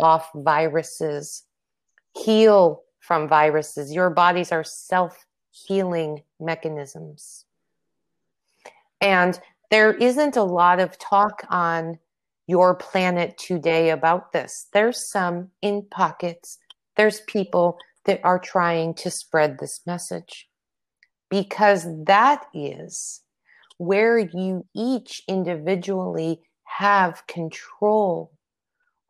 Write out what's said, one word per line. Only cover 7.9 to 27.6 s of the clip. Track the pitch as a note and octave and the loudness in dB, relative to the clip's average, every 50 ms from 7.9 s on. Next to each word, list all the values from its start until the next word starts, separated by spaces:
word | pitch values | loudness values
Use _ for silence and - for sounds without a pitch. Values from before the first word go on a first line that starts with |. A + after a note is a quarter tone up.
| _ _ _ _ _ _ _ _ _ _ _ _ _ _ - - - _ _ _ _ - | _ _ _ _ _ _ _ _ _ _ _ _ _ _ -20 -20 -20 _ _ _ _ -2
And | G3+ G3 F#3+ F3+ F3+ F3+ F3 - - _ _ _ _ - | 0 2 4 4 4 2 0 -4 -8 _ _ _ _ 2
there | G#3+ G#3+ G#3+ G#3+ G#3 | 4 6 6 6 4
isn't | - A#3 B3 B3 C#4 D4+ D4 C4+ | 4 2 2 2 2 0 0 0
a | B3 G#3 | 0 0
lot | F3+ F3+ F3 F3 F3+ F3+ F3+ | 0 2 2 4 4 4 4
of | F#3 F3 - - | 2 -2 -4 -10
talk | - - G#3 G3 G#3 G#3 - - - - | -6 0 2 2 2 2 0 -6 -8 -4
on | F3 F3+ E3+ E3 E3 E3 E3 E3 E3 E3 _ _ _ _ _ _ _ _ _ | -2 -2 0 0 -2 -4 -4 -6 -10 -12 _ _ _ _ _ _ _ _ _
your | - F#3 F3 F#3 F#3 F3+ | -2 2 4 4 4 4
planet | F#3 - - - F#3+ F#3 F3+ F3+ F3 E3+ - - - | 2 -4 -6 -2 0 0 0 0 -2 -2 -4 -6 -10
today | - - F3+ E3 D3 E3+ E3 E3 E3 D#3+ | -8 -6 -6 -2 0 0 2 2 2 2
about | D#3+ D#3 D#3 E3 F3 F3+ F3+ - - | 2 2 2 2 2 0 -2 -4 -6
this. | D#3+ B2+ - - - - _ - | -6 -6 -6 -12 -18 -8 _ 0
There's | G3+ G#3+ A#3 B3 - - - | 2 2 2 0 -4 -8 -6
some | - G3+ F#3 F3 F3 F3 F3+ F#3 _ _ | -4 -2 -2 -2 -4 -6 -8 -12 _ _
in | - G#3 G3+ G3+ G3+ G3+ | -4 -4 -4 -4 -6 -8
pockets. | - - F#3 D#3+ - - - E3+ E3+ E3+ - - - - _ _ - _ _ _ _ | -4 -2 -2 -2 -2 -4 -8 -8 -8 -10 -16 -20 -20 -20 _ _ -20 _ _ _ _
There's | - G#3+ G#3+ G#3 G#3+ - | 2 2 2 2 -2 -8
people | - - G#3 F#3+ G3 - F3 F3 F3 F3 - - _ _ _ - | -6 -4 -4 -4 -2 0 0 2 0 0 -4 -12 _ _ _ -2
that | - F#3+ - - | -2 -2 0 2
are | F3+ F3+ F3+ | 2 0 0
trying | F3+ - - F#3+ F3 E3+ E3+ E3 D#3+ E3 D#3+ | 0 -2 -2 0 0 0 0 -2 -2 -4 -6
to | - - F3+ | -8 -10 -10
spread | - - - _ - D#3+ D3+ D3+ C3+ C3+ | -10 -10 -8 _ 0 0 0 0 -2 -6
this | - D3 - - - | -12 -14 -14 -12 -10
message, | F3 F3 F3 - - F3+ E3+ F3 - - - - _ _ _ _ _ _ _ _ _ _ _ _ _ _ _ _ - | -10 -10 -8 -8 -10 -12 -12 -12 -14 -20 -20 -20 _ _ _ _ _ _ _ _ _ _ _ _ _ _ _ _ -6
because | - G3+ G3 G3+ - - G#3+ G#3 G3+ F#3 E3 F3 E3 D#3 D#3 | -4 -4 -4 -4 -2 2 4 4 4 4 0 -6 -12 -4 0
that | F3 G3 G#3 A#3 C#4 D4 C#4 - - - | 2 4 6 6 4 2 0 -4 -12 -12
is | D3+ D3 C#3+ - - D#3 E3+ - - - - - - _ _ _ _ _ _ _ _ _ _ _ - | -10 -10 -10 -10 -12 -14 -16 -14 -14 -14 -14 -16 -18 _ _ _ _ _ _ _ _ _ _ _ -8
where | F3 E3+ G3 G3+ A3 A#3 A#3 A#3 | -4 -2 0 2 2 2 2 2
you | G#3 E3 E3 F3+ F#3+ F#3+ F#3 F3+ E3+ _ - | 0 -2 -4 -6 -6 -4 -6 -6 -8 _ -10
each | G3 A3+ B3 C4 A#3 B3+ - - - - | -6 -4 -4 -4 -4 -6 -10 -18 -14 -8
individually | - G3 F#3+ F3+ F3 F3 D#3+ D3+ E3+ G3 F3+ F3 G3 F#3+ F#3 F#3 F#3 E3+ E3 D#3+ E3 E3 - _ _ _ _ _ | -6 -4 -4 -4 -4 -6 -6 -4 -4 -4 -4 -4 -4 -6 -4 -4 -6 -6 -4 -4 -4 -6 -6 _ _ _ _ _
have | - - - F#3+ G3+ G3+ G3 F#3 F3 D#3+ - - | -14 -8 -2 2 2 4 4 2 2 -2 -6 -14
control | - - F3 E3 D#3+ - - | -14 -10 -10 -10 -10 -10 -14